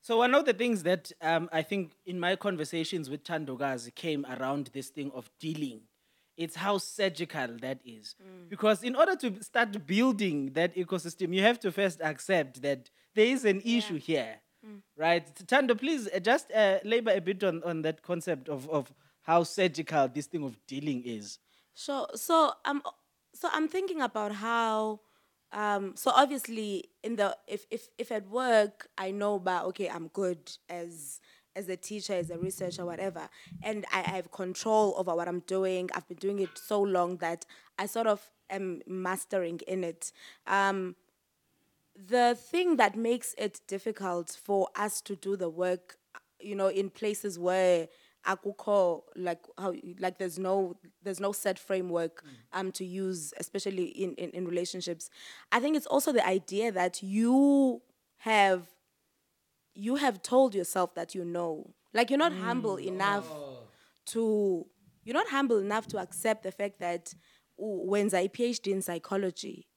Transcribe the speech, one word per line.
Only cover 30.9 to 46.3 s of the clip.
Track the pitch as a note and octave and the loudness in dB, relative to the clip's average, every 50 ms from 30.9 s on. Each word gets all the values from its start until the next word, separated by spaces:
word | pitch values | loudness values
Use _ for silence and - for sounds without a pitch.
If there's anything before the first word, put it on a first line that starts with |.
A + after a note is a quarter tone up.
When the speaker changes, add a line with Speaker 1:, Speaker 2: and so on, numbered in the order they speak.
| E3+ D#3+ D3 C#3 - - _ _ _ _ _ _ _ | -14 -14 -14 -16 -16 -16 _ _ _ _ _ _ _
Speaker 2:
as | F#3+ G3+ | -10 -8
a | F3 F#3 | -8 -8
teacher, | F3+ - - G#3+ G#3 F#3+ - G3 | -8 -8 -10 -8 -8 -4 -2 -2
as | F3+ E3+ D#3+ | -2 -2 -4
a | F3 | -6
researcher, | E3 F3 F#3+ F#3+ - F#3+ F3+ F3 F#3 F3 | -6 -6 -6 -4 -4 -6 -6 -4 -6 -6
whatever, | F3 E3+ E3+ F#3+ G3 E3+ E3 D#3 - - - - - F3 F3 - | -8 -6 -4 -6 -6 -6 -6 -12 -14 -16 -20 -20 -18 -16 -8 -6
and | G#3+ G#3+ G#3 G3 - | -6 -6 -6 -2 0
I, | - F#3+ | -2 0
I | - - G3 | 0 0 -4
have | F#3 F3 - | -4 -6 -8
control | - - F#3+ F#3 F#3 - - A3 G#3+ G#3+ G#3+ G3+ - | -8 -8 -6 -6 -6 -4 0 4 6 6 6 4 2
over | - F#3 F3+ E3 | 0 0 0 0
what | E3+ E3+ | 0 0
I'm | F3 F3 F3+ | -2 -4 -6
doing. | - - F#3+ F#3+ F#3+ F#3 F#3 F3+ F3+ F#3 - | -4 -2 0 0 2 0 0 -2 -2 -4 -6
I've | - - | -8 -8
been | _ F3 | _ -14
doing | E3 - G3 G3+ G3+ | -4 -4 -2 0 0
it | F#3+ F3+ - | -2 -4 -4
so | - - - G#3+ G3+ | -14 -4 0 2 2
long | G3+ G3+ F#3 F3+ F3 F3 F3+ | 2 4 4 2 2 2 0
that | F3 F3 E3 E3+ E3+ - _ - - _ _ _ - | -4 -4 -4 -4 -4 -8 _ -20 -20 _ _ _ -6
I | G3 | -6
sort | G#3 - A3+ A3+ | -2 -2 2 4
of | A3 G#3 G#3 - - _ _ _ _ | 4 2 2 -2 -20 _ _ _ _
am | F#3+ G3 G3 F#3 F3 - - | -6 -6 -4 -6 -6 -8 -10
mastering | - F#3 F#3 F#3 F3+ F#3+ F#3+ - _ - F#3+ F3+ E3+ E3+ E3+ - | -8 -8 -4 -2 -2 -2 -4 -4 _ -2 -2 -2 -2 -6 -8 -6
in | - F#3 F#3+ F3+ | -4 -4 -4 -4
it. | E3+ E3 _ - - _ - - - - _ _ | -6 -8 _ -12 -12 _ -16 -20 -20 -20 _ _
Um, | - F#3+ G3 G3 G3 G3 F#3+ F#3 F#3 F3+ _ _ _ _ _ _ _ _ _ _ _ _ _ _ _ _ _ _ _ _ G3+ F#3+ | 0 2 2 4 2 2 0 -4 -6 -8 _ _ _ _ _ _ _ _ _ _ _ _ _ _ _ _ _ _ _ _ -20 -4
the | F3+ A#3 B3 A#3+ A#3+ A#3+ A#3+ | 0 4 6 6 6 4 2
thing | - - - F4 F4+ F4+ D#4+ | -4 -2 0 2 4 4 6
that | B3 A3 G3 G3 | 6 4 4 4
makes | A3 A3+ A3+ A#3+ B3 - - - | 0 0 0 0 0 -2 -8 -8
it | - G#3+ G#3 - - _ | -6 -6 -6 -6 -8 _
difficult | - F#3+ G3 - A3+ G#3+ - G3 F#3 F3 F3 E3+ - - - - | -10 -10 -6 -6 -8 -8 -4 -4 -4 -4 -4 -6 -8 -14 -14 -6
for | - G3+ G3 F#3 - _ | -2 0 0 0 0 _
us | F#3+ G#3 G#3+ - - | -4 -4 -4 -4 -8
to | - - G3+ | -8 -8 -10
do | - - G3 G3 | -8 -4 -6 -4
the | F#3 F#3 E3+ | -2 -4 -4
work, | D#3+ E3+ F#3 F3+ F3+ F3+ F3+ - - _ _ _ - - _ _ | -2 -2 0 0 0 -2 _ -18 -20 _ _ _ -20 -20 _ _